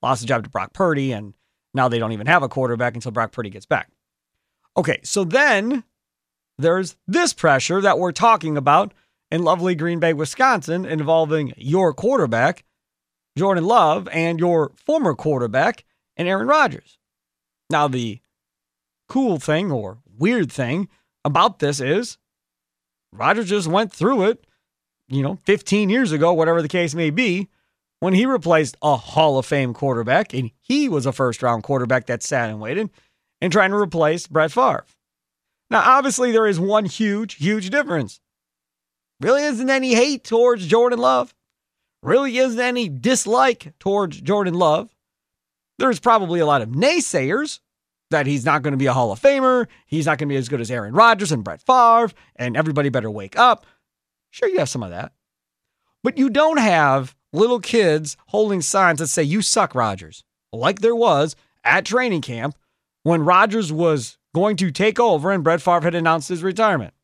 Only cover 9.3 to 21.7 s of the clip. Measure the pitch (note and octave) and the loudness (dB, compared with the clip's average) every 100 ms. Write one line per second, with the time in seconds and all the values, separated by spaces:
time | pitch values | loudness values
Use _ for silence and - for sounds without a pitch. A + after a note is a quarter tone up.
9.3 | D#3+ E3+ F3 F3+ E3+ E3 E3+ E3 D#3 D3+ | -4 0 0 0 -2 -4 0 0 0 -4
10.3 | - C4 A3+ D3 E3+ F#3 D#3 D3 D#3+ D#3+ | 0 0 0 -2 -6 -4 -6 0 0 2
11.3 | D#3 C#3+ - B2+ E3+ F3+ C#3 G#3+ C4+ D3 | -2 -4 -8 -4 0 0 0 -2 0 0
12.3 | A2+ C3+ F3+ _ _ _ _ _ _ _ | 0 0 -2 _ _ _ _ _ _ _
13.3 | - F#3+ F#3 E3 A#3 E3 E3+ F3+ D#3+ E3 | -4 0 0 2 4 4 2 -4 -4 -2
14.3 | E3+ F3 E3+ D3 _ - D#4 B3+ C3+ D#3 | 0 0 0 -2 _ -2 0 0 -2 -2
15.3 | C#3 A#2+ A#2+ E3+ A#3+ _ _ _ - E3+ | -2 -2 0 0 -2 _ _ _ -8 -4
16.3 | F#3+ A#3 D4+ C4+ C#3 _ _ _ _ _ | -2 0 2 2 -2 _ _ _ _ _
17.3 | _ _ _ _ D#3 D3 B2+ A#2 G2+ _ | _ _ _ _ 0 0 -2 -6 -10 _
18.3 | _ _ _ _ _ _ _ _ C4 C4 | _ _ _ _ _ _ _ _ -2 0
19.3 | E3 - D#3 G3 C3+ G2+ A2 _ G#2 E3 | -2 -2 -2 -2 -4 -6 -12 _ -4 0
20.3 | B3 E3 - B2 D#3 G3 _ _ _ D3 | 0 -2 -4 -4 -4 -6 _ _ _ -2
21.3 | C#3+ G#3 - C#3+ | 2 2 0 -4